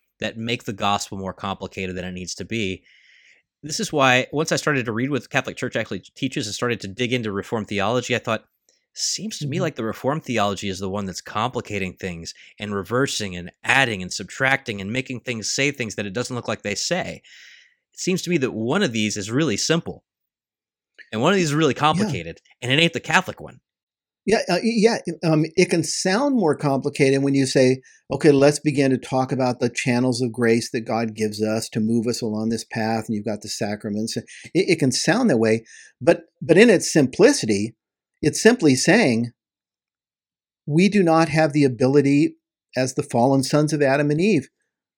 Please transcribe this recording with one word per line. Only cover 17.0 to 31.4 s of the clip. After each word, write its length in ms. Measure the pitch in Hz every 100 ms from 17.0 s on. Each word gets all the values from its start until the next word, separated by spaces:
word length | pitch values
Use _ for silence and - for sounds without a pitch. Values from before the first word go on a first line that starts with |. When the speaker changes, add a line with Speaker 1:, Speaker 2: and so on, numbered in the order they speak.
| 87 71 - - - - _ _ _
Speaker 1:
It 60 | -
seems 220 | - 180
to 80 | -
me 80 | 175
that 140 | 127
one 320 | 90 113 180
of 100 | 180
these 240 | 113 107 104
is 140 | 101
really 260 | 123 160 101
simple, 480 | - 165 101 - _ _ _ _ _ _ _ _ _ - -
and 100 | 110
one 120 | 139
of 40 | 202
these 100 | 160
is 80 | 147
really 180 | 156
Speaker 2:
Yeah. 60 | -
Speaker 1:
complicated, 600 | 147 165 214 101 82 80 _ _
and 100 | 120
it 80 | 139
ain't 140 | 170
the 60 | 123
Catholic 420 | - 165 - -
one. 200 | 78 - _ _ _ _ _ _ -
Speaker 2:
Yeah, 120 | 220 -
uh, 80 | 175
y-, 80 | 220 226
yeah. 220 | 214 220 - 170
Um, 220 | 170 156 160 -
it 140 | 180
can 140 | 175
sound 520 | 151 - 185 196 285 254
more 200 | 170 135
complicated 640 | 147 135 139 123 135 135
when 140 | 139 139
you 100 | 131
say, 360 | 139 127 131 - _ -
"Okay, 220 | 143 165
let's 280 | 139 139 147
begin 300 | 151 139 135
to 80 | 127
talk 340 | - 131 131
about 280 | 127 127 120
the 100 | 123
channels 500 | - 131 123 127 120
of 120 | 123
grace 400 | 110 117 117 117
that 100 | 127
God 340 | 110 117 113 107
gives 280 | 107 104